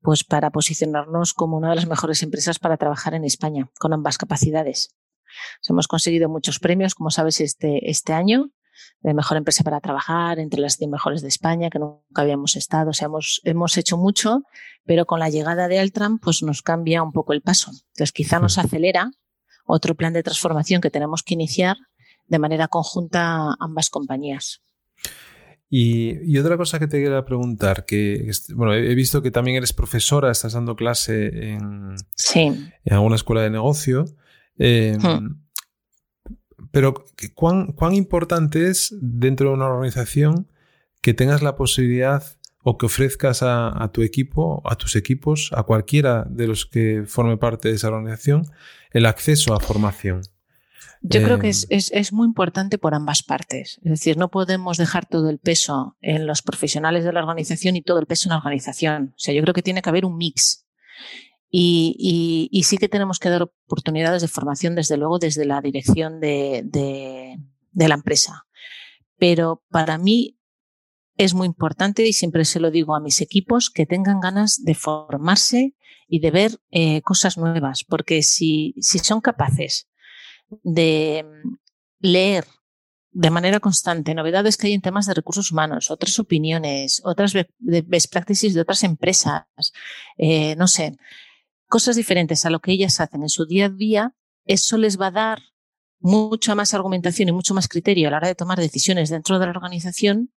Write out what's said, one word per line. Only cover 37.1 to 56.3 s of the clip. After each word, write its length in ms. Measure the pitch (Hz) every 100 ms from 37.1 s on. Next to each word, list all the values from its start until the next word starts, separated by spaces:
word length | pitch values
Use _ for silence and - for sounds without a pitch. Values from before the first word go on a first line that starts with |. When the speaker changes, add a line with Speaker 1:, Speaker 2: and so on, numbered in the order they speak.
| - -
Speaker 2:
¿cuán, 380 | - 165 185 185
cuán 220 | 147 165
importante 760 | 196 190 175 170 170 156 160 175
es 260 | 185 - 208
dentro 480 | 127 120 127 131 139
de 60 |
una 120 | 135 135
organización 840 | 127 131 120 117 143 151 165 190 _ _ _ _ _
que 120 | -
tengas 280 | 113 127 143
la 140 | 143 139
posibilidad 680 | 135 - 123 123 131 139 143 - - _
o 140 | - 117
que 100 | 117
ofrezcas 560 | - 135 - 139 123
a, 400 | 127 120 117 -
a 100 | 110
tu 100 | -
equipo, 600 | 113 - 135 - 165 151 -
a 80 | 117
tus 200 | 113 110
equipos, 540 | 101 131 - 151 147
a 80 | 127
cualquiera 640 | 107 110 107 147 139 120 117
de 180 | 123 117
los 180 | 107 -
que 380 | 117 110 110 104
forme 300 | - 117 113
parte 320 | 120 113 -
de 60 | 107
esa 120 | 110
organización, 580 | 110 110 110 - 147 160 - - - _
el 160 | 117 117
acceso 480 | 107 - 147 -
a 60 | 107
formación? 600 | - 107 104 95 101 92 92 _ _ _ _ _ - _
Speaker 1:
Yo 220 | 185 214
creo 160 | 220 240
que 100 | 208
es, 140 | 196
Speaker 2:
Eh, 120 | - 202
Speaker 1:
es, 160 | 185
es 200 | 202 202
muy 140 | 208 233
importante 500 | 226 180 180 196 202
por 160 | 165
ambas 280 | 151 151 143
partes. 560 | - 139 - 131 - -
Es 60 | 170
decir, 260 | 156 - 156
no 140 | 180
podemos 460 | 196 185 190 185 165
dejar 280 | 165 180 165
todo 240 | 165 156
el 80 | 151
peso 580 | 175 165 - 143 131 _
en 260 | - 156
los 160 | 156